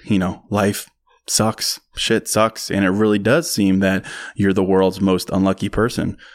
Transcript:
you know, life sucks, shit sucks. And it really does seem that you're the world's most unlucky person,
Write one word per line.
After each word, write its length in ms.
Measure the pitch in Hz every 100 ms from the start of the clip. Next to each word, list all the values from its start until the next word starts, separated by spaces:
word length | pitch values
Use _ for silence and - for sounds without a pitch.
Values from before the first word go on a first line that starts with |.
you 140 | - 101
know, 260 | 90 90 -
life 380 | 104 101 101 - _ _ _ -
sucks, 520 | - 110 - - - _ -
shit 320 | - 113 -
sucks. 420 | 107 113 - -
And 140 | 98
it 60 | 98
really 280 | 95 107 104
does 320 | 104 147 165
seem 300 | - 98 95
that 240 | 98 95 - - - -
you're 160 | 98
the 100 | 95
world's 380 | 95 95 95 95
most 300 | 95 92 -
unlucky 380 | 98 95 95 101
person, 480 | - 113 - - - -